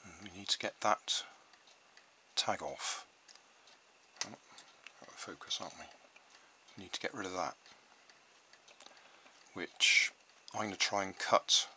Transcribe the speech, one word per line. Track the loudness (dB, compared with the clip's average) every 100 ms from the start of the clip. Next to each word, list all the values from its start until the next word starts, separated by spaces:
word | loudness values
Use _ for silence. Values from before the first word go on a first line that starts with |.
And | -20 -16
we | -14 -10
need | -2
to | 0
get | -2 0
that | 2 2 0 -2 -4 -18 -20 -20 -20 -20 -20 -20 -20 -20 -4
tag | -2 0 -2
off. | -4 -4 -4 -4 -10 -20 -20 -20 -20 -20 -20 -20 -20 -20 -20 -8 -8
Oh, |
out | -8 -18 -20 -20 -20 -20 -20 -20
of |
focus, | -12 -12 -12 -6 -6
aren't | -6 -12
we? | -18 -18 -20 -20 -20 -20 -20 -20 -20 -16
We |
need | -10
to | -4
get | -4
rid | -4 -6
of |
that, | -2 -4 -6 -20 -20 -20 -20 -20 -20 -20 -20 -20 -20 -20 -20 -20 -20 -20 -20 -20 -20 -14
which | -8 -8 4 6 8 6 -2 -20 -20 -8
I'm | -4
gonna | -4
try | 0 2 2
and | -2 -4
cut | 4 4 6 2 2